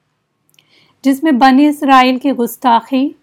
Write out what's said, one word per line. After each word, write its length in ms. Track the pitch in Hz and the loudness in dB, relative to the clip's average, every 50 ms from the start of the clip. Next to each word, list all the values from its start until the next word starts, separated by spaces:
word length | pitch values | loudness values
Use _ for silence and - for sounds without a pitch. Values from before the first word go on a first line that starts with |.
| _ _ _ _ _ _ _ _ _ _ _ _ _ _ _ _ _ _ _ _ - | _ _ _ _ _ _ _ _ _ _ _ _ _ _ _ _ _ _ _ _ -4
جس 200 | 269 277 269 320 | -4 -2 -2 -2
میں 80 | 320 | -2
بنی 360 | 277 226 269 269 254 269 294 294 | 0 2 2 2 4 4 2 0
اسرائیل 500 | 294 294 311 277 269 262 254 254 254 247 | 0 -2 0 2 2 4 4 2 0 -2
کی 140 | - 285 | -4 -4
گستاخی 760 | 262 - 240 220 - - - 254 233 226 226 - 277 262 269 302 - _ | -4 -4 -6 -6 -6 -6 -2 0 0 0 -2 -4 -4 -4 -4 -4 -6 _